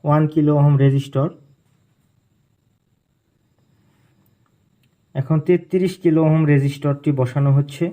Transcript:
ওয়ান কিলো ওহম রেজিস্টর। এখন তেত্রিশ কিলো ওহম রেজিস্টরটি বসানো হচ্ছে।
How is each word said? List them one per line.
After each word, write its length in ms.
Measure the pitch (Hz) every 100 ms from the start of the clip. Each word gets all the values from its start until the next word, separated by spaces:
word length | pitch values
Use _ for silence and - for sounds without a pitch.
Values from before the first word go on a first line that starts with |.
ওয়ান 180 | 151 151 151
কিলো 260 | 156 151 147
ওহম 180 | 147 139
রেজিস্টর। 520 | 139 139 - 135 147 - _ _ _ _ _ _ _ _ _ _ _ _ _ _ _ _ _ _ _ _ _ _ _ _ _ _ _ _ _ _ _ _ _ _ _ _ _
এখন 220 | 139 - 156
তেত্রিশ 540 | 151 175 175 185 180 -
কিলো 220 | 175 160
ওহম 200 | 160 156
রেজিস্টরটি 680 | 151 143 139 139 143 143 -
বসানো 380 | 135 123 143 139
হচ্ছে। 320 | 139 139 - 170